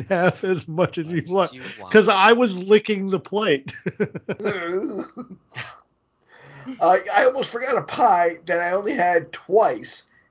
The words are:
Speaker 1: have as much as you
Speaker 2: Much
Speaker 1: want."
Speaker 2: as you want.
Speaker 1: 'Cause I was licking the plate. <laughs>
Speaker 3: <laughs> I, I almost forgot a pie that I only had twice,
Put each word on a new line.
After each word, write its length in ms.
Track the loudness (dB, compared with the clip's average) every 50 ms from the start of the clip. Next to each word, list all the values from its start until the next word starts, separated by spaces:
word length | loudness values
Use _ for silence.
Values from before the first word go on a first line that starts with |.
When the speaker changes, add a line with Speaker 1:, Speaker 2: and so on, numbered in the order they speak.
| -4
Speaker 1:
have 360 | -2 0 2 2 2 0 0 -2
as 200 | -2 -2 -4 -4
much 320 | -6 -2 -2 -2 -2 -2 -4
as 100 | -8 -6
you 160 | -4 -6 -4
Speaker 2:
Much 60 | -2
Speaker 1:
want." 200 | 0 0 0 0
Speaker 2:
as 60 | -2
you 260 | -10 -14 -14 -14 -14
want. 100 | -4 2
Speaker 1:
'Cause 160 | 4 4 6 6
I 240 | 4 4 6 6
was 260 | 6 6 4 0 0 -2
licking 520 | 0 4 4 4 4 2 -4 -4 -2 -2
the 100 | -4 -4
plate. 540 | -4 -4 -4 -2 0 0 0 0 -2 -6 -14 -10 -10 -8 -6 -4
<laughs> 160 | -6 -6 -6 -10 -10 -10 -8 -6
Speaker 3:
<laughs> 0 | -4 -6 -4 -4 -6 -6 -6 -4 -6 -6 -8 -8 -12 -12 -14 -18 -18 -18 -18 -20 _ _ -14 -14 -14 -14 -16 -20 _ _ _ _ _ _ _ _ _ _ _ -20 -20 -20 -20 -20 -16 -14 -6 -2
I, 180 | 2 4 4 2 2 0 2
I 100 | 2 4
almost 260 | 4 2 0 -4 -6
forgot 260 | -8 -8 -4 -4 -2 -4
a 60 | -4
pie 540 | -4 -2 2 2 4 4 4 2 0 0 -4 -6 -4
that 120 | -2 -2
I 120 | -2 -2
only 220 | -2 -2 -2 -2 -2
had 380 | 0 2 2 2 0 0 -4
twice, 720 | -12 -16 -6 0 2 4 4 4 2 -2 -6 -10 -12 -12 -12 _ _ _ _ _